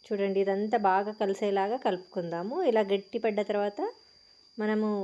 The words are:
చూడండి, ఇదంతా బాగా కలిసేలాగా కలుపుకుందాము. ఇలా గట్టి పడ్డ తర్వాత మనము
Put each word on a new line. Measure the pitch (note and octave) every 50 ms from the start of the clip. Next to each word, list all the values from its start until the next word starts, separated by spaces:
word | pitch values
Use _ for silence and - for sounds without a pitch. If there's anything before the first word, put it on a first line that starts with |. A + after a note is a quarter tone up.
| -
చూడండి, | - G#3+ G3 G3 G3 F#3+ G3 G3
ఇదంతా | G3 G3 G3 G#3+ G#3+ A#3+ A3+ G#3 F#3+
బాగా | F#3 G3 G3+ G#3 G#3+ -
కలిసేలాగా | A3 G3 G3 - G#3+ G3+ G3 G3 F#3+ G3+ A3+ C4 -
కలుపుకుందాము. | A3 F#3 F3+ F#3 - - F#3+ E3+ E3+ E3 E3+ F3+ G#3+ C4+ F4+ F#4 C#4+
ఇలా | A3+ A3 G#3 G3
గట్టి | G3+ G3 G3 - - A#3 -
పడ్డ | A3+ G#3 G#3 G#3 G#3
తర్వాత | G#3 G3+ G3+ G#3 G3+ - F4 A4+ - - _ - _ _ _ _ _ _ _ _ _ -
మనము | G#3+ G#3+ G#3+ G#3+ G#3+ G#3+ G#3 G3+